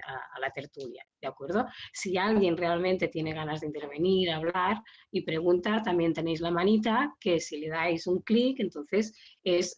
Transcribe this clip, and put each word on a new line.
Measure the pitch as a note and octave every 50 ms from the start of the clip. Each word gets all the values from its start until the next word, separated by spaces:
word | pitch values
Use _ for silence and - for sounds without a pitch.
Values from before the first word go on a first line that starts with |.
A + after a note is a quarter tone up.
| -
a, | C#3+ C3 B2+ B2+ - -
a | B2+
la | C3+ C#3
tertulia, | - C#3+ C3+ C#3+ _ C#3+ C3+ A#2+ - - - _ _ _
¿de | - C3+
acuerdo? | - - C#3 C#3+ F3 G#3+ B3+ - - - - - -
Si | - - G3 F3+ F3+
alguien | F#3+ G#3+ A3 G#3 G3 F3 E3
realmente | E3 F3 E3+ E3+ E3+ F3+ F#3 F#3 E3+ F3
tiene | D#3+ - E3 D#3 D#3 D#3
ganas | D#3 D#3 D3+ D3+ D#3
de | D#3 D3+
intervenir, | D3 D3+ D3+ C#3+ C#3+ D3 F3 F#3 F#3+ F#3 F#3 E3+ D#3
hablar | D#3 D#3+ E3 F3 F#3 F3+ F#3+ G#3+ G#3+ - - - - _ _ -
y | F#3 -
preguntar, | F#3 D#3+ D#3+ E3+ F3+ F3+ F3+ F3+ G#3+ G#3+ A3 G#3+
también | F#3 F3 F3 E3 E3 D#3+
tenéis | D#3+ D#3+ E3 E3 D#3
la | E3 E3+
manita, | E3+ E3+ F3+ G3+ A3 A3 G#3+ A#3+ A3 A#3+ C#4+ D4 - _
que | - G3 E3+ D#3+
si | - - D#3+ D3
le | D3+ D#3
dais | D#3 E3 E3 F3 E3 E3 - F3+
un | F3+ F3+ -
clic, | - G#3+ A#3+ B3 C4 C4 C4
entonces | G#3+ E3+ - D3+ D3 - - G3+ A3 G#3+ - - - - - _ -
es | F#3+ F3 F3 F#3+ - -